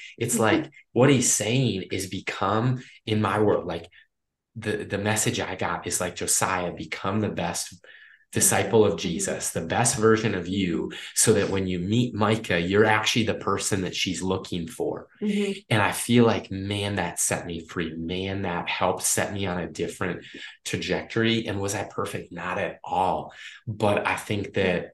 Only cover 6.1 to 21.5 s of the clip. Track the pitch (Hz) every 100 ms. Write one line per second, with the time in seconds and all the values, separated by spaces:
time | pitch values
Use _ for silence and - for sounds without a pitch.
6.1 | - 87 - 95 92 87 82 82 - 95
7.1 | 107 101 85 87 - - - - - -
8.1 | - _ 113 - 101 101 113 101 85 87
9.1 | - - 78 - 92 82 98 123 110 110
10.1 | 110 110 92 87 101 90 78 - - -
11.1 | - - 101 90 95 92 90 90 117 120
12.1 | 101 107 107 - 90 87 98 107 107 -
13.1 | 123 104 90 101 98 - 98 87 - 95
14.1 | 85 92 95 - 90 82 - 78 - -
15.1 | _ 208 208 202 196 - 110 95 90 -
16.1 | 120 117 95 - 98 98 104 101 98 87
17.1 | - - 92 87 85 80 92 80 80 82
18.1 | 90 95 98 95 87 - - 92 92 -
19.1 | - 95 98 95 87 76 - - - 92
20.1 | 85 - - - - - 90 87 85 -
21.1 | 113 113 113 -